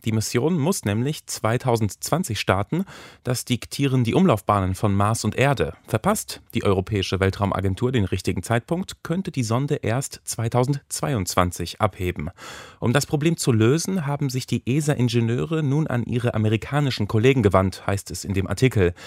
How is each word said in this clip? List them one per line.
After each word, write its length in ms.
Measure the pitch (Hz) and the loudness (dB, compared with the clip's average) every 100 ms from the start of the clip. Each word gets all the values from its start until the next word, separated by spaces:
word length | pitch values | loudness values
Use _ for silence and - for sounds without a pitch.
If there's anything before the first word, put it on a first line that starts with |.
| 117 | -2
Die 60 | |
Mission 460 | 110 107 120 143 180 | -2 0 0 0 2
muss 280 | 143 - - | 0 0 0
nämlich 400 | 104 131 156 - | 0 -2 -4 -10
zweitausendzwanzig 1120 | - 110 123 131 117 107 - - 151 190 104 | -4 0 0 2 2 0 -4 -2 -2 -2 -2
starten. 460 | - 98 101 160 196 - - - | 0 0 0 -4 -4 -10 -20 -10
Das 200 | - 123 | -6 -6
diktieren 600 | - 123 - - 139 131 | -2 -4 -4 -2 2 2
die 100 | 117 | 4
Umlaufbahnen 640 | 139 190 110 - 104 92 92 | 4 4 4 2 2 2 0
von 180 | 107 | 0
Mars 320 | 98 101 117 107 | 2 2 0 -2
und 100 | - | 0
Erde. 380 | 135 135 71 - - | 2 2 -2 -4 -4
Verpasst 540 | 120 - 214 - - - | -2 0 -2 -4 -14 -8
die 100 | 113 | -2
Europäische 560 | 104 95 95 101 90 95 | 2 2 0 -2 -2 0
Weltraumagentur 720 | 95 - 98 92 95 95 123 | 0 2 0 0 -2 -2 0
den 140 | 131 95 | 0 0
richtigen 380 | 92 - 90 | 0 -2 -4
Zeitpunkt, 600 | - 117 - 170 190 - | -2 -2 0 -4 -4 -10
könnte 280 | - 190 190 | -6 -6 -4
die 100 | 139 | -4
Sonde 320 | 110 117 143 147 | -2 -2 0 -2
erst 460 | - 120 - - - | -2 -2 -4 -10 -10
zweitausendzweiundzwanzig 1600 | - 113 123 127 139 - - 151 123 90 - 90 - 87 - | -4 0 2 2 -2 -6 -6 -2 -2 0 2 0 -2 -8 -2
abheben. 480 | 107 - 90 85 76 - - - - - | -2 0 -4 -4 -8 -10 -16 -16 -18 -4
Um 140 | 110 | 0
das 140 | 131 - | 0 0
Problem 300 | 151 156 165 | 0 0 0
zu 140 | - | 2
lösen, 520 | 110 110 156 175 190 139 | 4 4 2 0 -4 -4
haben 240 | 143 143 | -2 -2
sich 160 | 127 - | -4 -4
die 220 | 120 - | -4 -2
esa-Ingenieure 960 | 139 151 135 123 117 113 123 151 160 | 0 0 2 2 2 0 -2 -2 -2
nun 240 | 143 143 156 | 0 0 0
an 160 | 120 | -2
ihre 300 | - 120 120 | -2 -2 0
amerikanischen 760 | 107 107 110 - 143 143 - 104 | 0 2 0 0 0 0 0 0
Kollegen 340 | 110 120 135 | 4 4 6
gewandt, 460 | 101 95 95 - - | 6 6 4 0 -4
heißt 240 | 101 - | -4 -4
es 140 | - - | -10 -4
in 80 | |
dem 140 | 98 90 | -4 -2
Artikel. 460 | 98 131 110 87 90 | 2 2 4 2 0